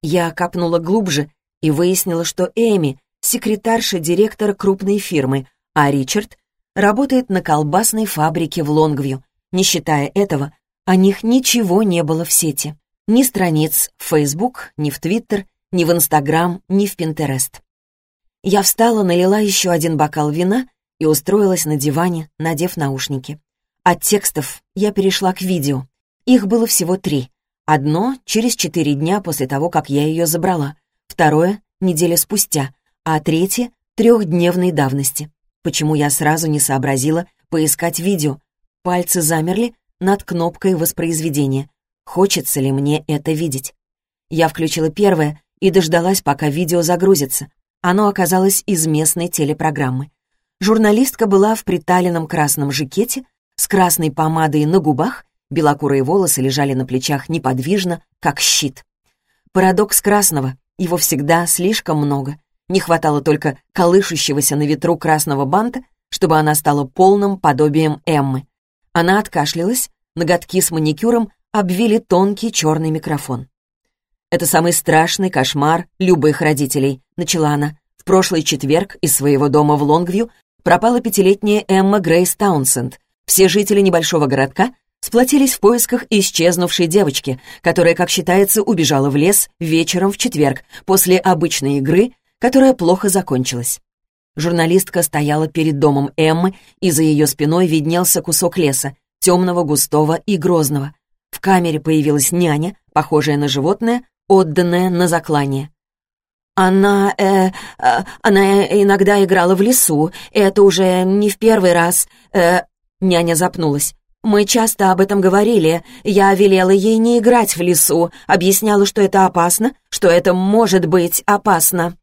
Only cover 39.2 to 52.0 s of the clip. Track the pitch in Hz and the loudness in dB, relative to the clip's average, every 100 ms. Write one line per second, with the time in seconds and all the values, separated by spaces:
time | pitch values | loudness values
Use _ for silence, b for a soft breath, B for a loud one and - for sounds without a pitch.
39.2 | 156 165 160 185 240 - _ _ 185 202 | 0 -2 -2 -2 -4 -6 _ _ -2 -2
40.2 | - 175 170 170 190 180 170 - 165 160 | -2 -4 -4 -4 -2 0 -2 -4 -4 -4
41.2 | 160 143 139 135 143 _ _ _ - - | -4 -2 -2 -4 -6 _ _ _ -12 0
42.2 | 196 185 135 - 135 135 139 151 151 147 | 0 0 -4 -4 -2 -2 -2 -2 -2 -6
43.2 | 151 156 165 135 - _ _ _ _ _ | -2 -4 -4 -6 -12 _ _ _ _ _
44.2 | _ 165 165 156 160 165 160 156 202 175 | _ 0 0 0 -6 -2 -4 0 0 2
45.2 | 151 151 _ _ 190 180 160 170 170 190 | -2 -4 _ _ 0 2 2 0 0 -2
46.2 | - 143 156 143 175 175 170 175 190 185 | -2 -2 -2 -4 -2 -2 0 0 2 2
47.2 | 139 - 147 _ _ _ 175 185 208 196 | 0 -6 -10 _ _ _ -2 0 0 0
48.2 | 175 185 190 196 - 180 156 151 156 - | 0 2 0 0 -2 -4 -2 0 -2 -2
49.2 | 170 - 143 151 156 143 135 127 139 _ | -6 -4 -4 -2 -4 -2 -4 -4 -10 _
50.2 | _ _ _ _ 185 226 214 208 269 - | _ _ _ _ 0 2 4 2 0 -2
51.2 | 226 196 208 220 - 180 - 180 | 0 2 2 0 -4 -6 0 0